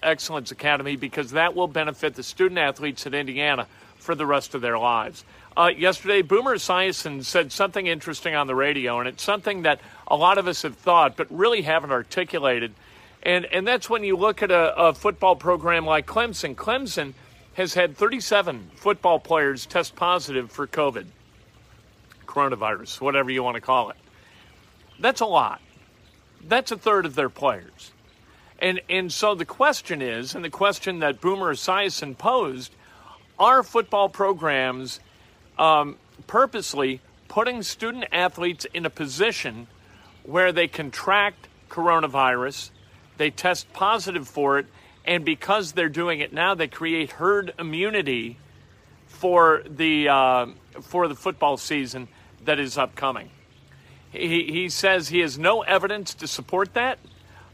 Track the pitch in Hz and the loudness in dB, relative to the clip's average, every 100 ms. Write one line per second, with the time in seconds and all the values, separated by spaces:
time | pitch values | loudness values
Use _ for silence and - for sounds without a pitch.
0 | 160 160 - 151 117 131 147 143 139 139 | -2 -2 -4 -8 -10 -6 -2 0 -2 -6
1 | 139 156 127 147 170 170 175 151 151 - | -8 -8 -4 0 0 0 -2 -2 -6 -4
2 | 151 131 123 - 185 180 143 135 147 127 | -6 -6 -8 0 0 2 -2 -2 -8 -8
3 | 147 143 135 131 147 135 110 - - - | -6 -6 -6 -4 -2 -2 -4 -12 -20 -12
4 | - 156 147 143 - 135 120 117 120 117 | -6 -4 0 -2 -2 -6 -4 0 2 0
5 | 110 - - - - - 175 151 180 185 | -2 -10 -20 -20 -6 2 2 4 0 0
6 | 185 202 160 202 262 220 - 180 190 - | 0 2 4 2 2 -2 0 0 0 -2
7 | 160 139 127 180 151 - 196 202 185 160 | -8 -8 -2 0 0 0 -2 -2 -4 -4
8 | 170 147 170 151 135 131 143 143 123 120 | -6 -8 -4 -2 0 0 0 0 -2 -2
9 | 123 - - 202 214 196 160 143 - - | -4 -6 -4 -2 -2 0 2 0 -2 -10
10 | - 147 180 196 180 160 156 117 180 175 | 0 4 6 4 2 -2 -6 -4 4 6
11 | 143 - 151 156 220 226 151 160 147 127 | 6 2 -6 0 2 2 0 0 0 -4
12 | 120 - 175 170 139 120 117 - - - | -2 -6 -4 -2 0 0 -4 -10 -20 -20
13 | - - - 180 175 175 202 247 - 226 | -20 -6 0 0 0 -2 0 -2 0 -2
14 | 202 185 208 202 202 175 160 - 165 - | 0 2 2 2 2 4 4 4 4 4
15 | 208 196 190 175 165 175 165 165 160 156 | -2 2 4 4 2 0 2 0 2 0
16 | - 220 233 180 156 127 - 254 254 170 | 0 -2 -2 -4 -8 -6 -4 -2 -4 -6
17 | 139 131 - - - - 185 180 175 - | -8 -10 -20 -20 -12 -6 -2 0 0 2
18 | 214 247 - 208 175 123 92 - 202 - | 0 0 0 2 2 -4 -12 -4 -2 2
19 | 180 160 - 160 143 135 - 180 160 - | 2 2 2 2 2 -2 -4 -4 -4 -2
20 | 175 180 143 131 120 - 139 160 143 117 | 0 0 0 -6 -6 -8 -6 -2 -2 -2
21 | 90 - _ _ _ _ _ - _ _ | -10 -20 _ _ _ _ _ -20 _ _
22 | _ _ - 143 139 113 110 101 - - | _ _ -6 0 0 0 -2 -4 -8 -6
23 | 135 139 131 131 123 117 - 131 104 - | -2 0 0 -2 -4 -4 0 2 0 -6
24 | _ - - - - - _ _ _ - | _ -20 -20 -20 -20 -20 _ _ _ -2
25 | 233 262 220 165 110 95 _ - _ _ | 0 0 2 4 2 -2 _ -20 _ _
26 | _ _ _ _ 160 240 262 214 220 202 | _ _ _ _ 0 0 0 -2 2 2
27 | 165 139 127 - 139 101 90 - - _ | 0 -2 -4 0 -2 -2 -6 -20 -20 _
28 | _ _ _ _ _ - 185 180 - 185 | _ _ _ _ _ -4 -2 -2 -2 -4
29 | 180 - 214 190 165 - 285 - - 156 | -2 0 0 0 -4 2 2 2 -4 -6
30 | 127 113 127 - 165 - 202 - 190 175 | -4 -6 -8 -10 -8 0 0 0 -4 -2
31 | 151 143 180 196 180 135 - 190 196 - | -2 0 -2 0 -2 -2 0 0 0 -4
32 | 147 127 214 254 160 131 127 _ - - | -10 -4 0 2 0 -6 -12 _ -20 -20
33 | - - _ - 214 262 - 233 - 202 | -20 -20 _ 4 6 6 4 0 0 2
34 | 196 - 196 180 156 139 131 127 127 - | 2 2 0 0 0 0 0 -4 -10 -14
35 | _ _ _ _ _ - 160 151 147 - | _ _ _ _ _ 2 4 4 2 -6
36 | _ - - 220 262 226 - 143 135 131 | _ -20 -2 2 2 0 -6 -2 -2 -4
37 | _ _ - 208 233 240 185 - 226 247 | _ _ -6 -2 -2 -2 -8 -8 -8 -6
38 | 226 165 180 170 180 165 - 170 165 - | -4 0 0 0 -6 -6 -8 -6 -6 -6
39 | 143 135 220 - 127 110 120 _ - - | -6 0 0 0 -8 -10 -18 _ -20 -20
40 | - - - 165 185 165 170 - 143 - | -20 -20 -4 2 2 2 -2 -4 -10 -6
41 | - 202 202 - - _ - 170 170 165 | 0 2 2 -4 -20 _ -12 -2 2 4
42 | 151 139 131 123 131 135 - _ - - | 2 2 2 2 -2 -8 -14 _ -20 -20
43 | _ - 151 - 180 175 - - 196 220 | _ -4 -2 0 -2 -2 -4 -2 0 0
44 | 180 175 131 147 139 139 139 - - _ | -2 -8 -6 -2 2 2 -2 -12 -20 _
45 | - 175 151 151 - 208 165 175 160 147 | -2 -2 -2 -2 0 0 0 -2 -2 -2
46 | 175 151 147 147 180 180 160 - 165 165 | -4 -4 -4 -2 0 0 -4 -4 -4 -2
47 | 143 - 175 202 185 - 160 160 202 214 | -4 -2 2 2 0 -8 -8 -4 -2 -2
48 | 143 120 113 120 - - - _ _ - | -2 -4 -6 -12 -20 -20 -20 _ _ -20
49 | - - 185 175 165 156 - 151 160 151 | -20 -4 2 6 6 6 0 -2 0 2
50 | 143 139 131 127 120 - - - - 180 | 4 4 4 4 0 -8 -20 -20 -6 -2
51 | 170 135 190 160 147 - - 147 127 127 | 0 -2 -6 0 0 0 -4 -4 -4 -10
52 | 123 - - - 131 147 135 139 127 - | -16 -20 -20 -8 -2 -2 -2 -2 -4 -2
53 | 135 117 98 - _ _ _ - - - | -4 -4 -8 -20 _ _ _ -20 -20 -20
54 | - - 170 170 156 165 180 - 196 185 | -16 -6 -2 -2 -2 -4 -4 0 2 2
55 | 143 175 160 135 170 220 - 190 190 208 | 0 0 0 0 2 2 2 2 2 -6
56 | 180 - 156 - - 180 196 240 254 - | -8 -12 -10 -10 -4 -2 -2 -2 -2 -4
57 | - - - - - | -12 -20 -20 -20 -20